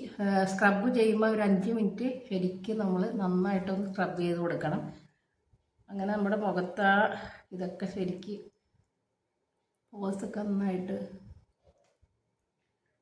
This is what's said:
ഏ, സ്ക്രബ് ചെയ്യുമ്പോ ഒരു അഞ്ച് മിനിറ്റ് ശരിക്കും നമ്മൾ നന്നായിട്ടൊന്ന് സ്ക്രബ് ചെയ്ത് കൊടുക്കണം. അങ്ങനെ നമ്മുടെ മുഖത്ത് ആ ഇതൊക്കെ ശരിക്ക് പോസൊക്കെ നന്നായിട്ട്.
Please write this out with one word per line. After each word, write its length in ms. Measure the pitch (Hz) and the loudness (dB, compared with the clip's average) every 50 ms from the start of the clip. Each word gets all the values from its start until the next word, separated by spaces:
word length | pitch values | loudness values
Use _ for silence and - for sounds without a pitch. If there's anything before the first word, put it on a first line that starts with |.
| - - - - | -8 -10 -6 -2
ഏ, 20 | 202 196 196 190 190 190 | 0 2 4 4 4 4
സ്ക്രബ് 380 | - - 214 202 196 196 208 247 247 233 | 4 4 6 6 6 4 2 2 4 4
ചെയ്യുമ്പോ 280 | 220 220 208 214 220 220 | 4 4 4 4 4 4
ഒരു 140 | 220 214 | 4 4
അഞ്ച് 280 | 208 202 196 180 - 226 233 220 | 4 4 4 4 2 0 0 0
മിനിറ്റ് 300 | 208 185 - - 247 262 254 - - - | 0 0 0 -2 -4 -4 -4 -6 -6 -4
ശരിക്കും 480 | 196 180 180 180 - - - 220 214 220 | -2 -2 0 -2 -4 -4 -6 -4 -2 0
നമ്മൾ 200 | 202 185 180 180 202 233 - 202 | 0 0 2 2 0 0 -2 -2
നന്നായിട്ടൊന്ന് 640 | 190 180 180 180 185 202 196 185 185 196 190 196 202 190 | 0 2 2 2 2 2 2 0 0 -2 -2 -2 -2 -4
സ്ക്രബ് 280 | - 202 180 165 - 175 | -2 -2 -2 -2 -2 -2
ചെയ്ത് 160 | 175 175 170 175 | -2 0 0 0
കൊടുക്കണം. 440 | 170 165 151 - 160 151 - - - - - - - _ _ _ _ _ _ _ _ _ _ _ _ _ _ _ _ - | 0 -2 -2 -2 -2 -2 -2 -2 -4 -8 -12 -16 -20 _ _ _ _ _ _ _ _ _ _ _ _ _ _ _ _ -10
അങ്ങനെ 220 | 202 196 190 202 | -6 -4 -2 -2
നമ്മുടെ 260 | 214 208 202 196 214 208 214 | -2 0 0 0 0 0 0
മുഖത്ത് 380 | 190 175 180 180 - - 214 | 0 -2 -2 -2 -4 -2 2
ആ 120 | 202 196 196 202 220 - - - - - - - - _ | 4 4 6 6 4 2 0 -6 -10 -14 -16 -18 -18 _
ഇതൊക്കെ 340 | 190 180 185 180 - - 196 | -10 -8 -8 -8 -8 -8 -8
ശരിക്ക് 480 | 185 - 202 185 180 180 185 - 208 202 - - - - _ _ _ _ _ _ _ _ _ _ _ _ _ _ _ _ _ _ _ _ _ _ _ _ _ _ _ | -8 -6 -4 -4 -4 -6 -6 -10 -12 -12 -12 -14 -18 -20 _ _ _ _ _ _ _ _ _ _ _ _ _ _ _ _ _ _ _ _ _ _ _ _ _ _ _
പോസൊക്കെ 480 | 214 202 196 190 196 - - - - 208 | -10 -6 -4 -4 -4 -4 -6 -6 -6 -4
നന്നായിട്ട്. 560 | 208 202 196 196 202 190 180 180 185 196 196 202 196 - - - - - - - - _ _ _ _ _ _ _ _ _ _ _ _ _ _ _ _ _ _ _ _ _ _ _ _ _ _ _ _ _ _ _ | -2 0 0 0 0 0 0 -2 -2 -4 -6 -6 -8 -10 -12 -16 -20 -20 -20 -20 -20 _ _ _ _ _ _ _ _ _ _ _ _ _ _ _ _ _ _ _ _ _ _ _ _ _ _ _ _ _ _ _